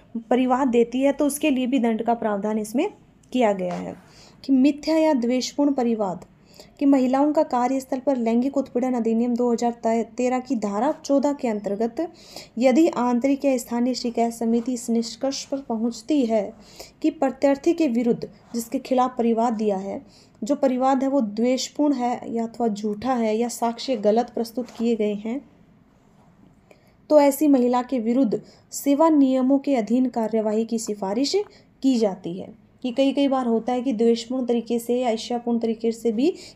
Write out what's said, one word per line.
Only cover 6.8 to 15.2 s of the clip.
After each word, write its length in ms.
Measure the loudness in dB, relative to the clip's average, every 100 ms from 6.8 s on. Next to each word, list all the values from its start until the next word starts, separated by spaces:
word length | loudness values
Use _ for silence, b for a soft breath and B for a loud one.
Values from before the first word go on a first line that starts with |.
| 4
महिलाओं 460 | 4 4 2 2
का 100 | 2
कार्यस्थल 560 | 0 0 0 -2 -4 -4
पर 180 | -2 0
लैंगिक 400 | 2 2 0 -2
उत्पीड़न 380 | -2 -2 -2
अधिनियम 400 | 0 0 0 0
दो 180 | 0 0
हज़ार 200 | 0 -2 -2 -2 0 -2 -2
तेरह 220 | -2 -2
की 180 | -2 -4
धारा 360 | -2 -2 -2 -2
चौदह 280 | 0 0 0
के 160 | -2 -4
अंतर्गत 640 | -4 -4 -4 -4 -4 -8 B B B B 0
यदि 280 | 4 6 4
आंतरिक 560 | 2 0 2 2 2
या 120 | 0 0
स्थानीय 380 | -2 -2 -2
शिकायत 380 | -2 -4 -2 -2
समिति 400 | 0 0 0 0
इस 180 | -6 -2
निष्कर्ष 540 | -2 -2 -4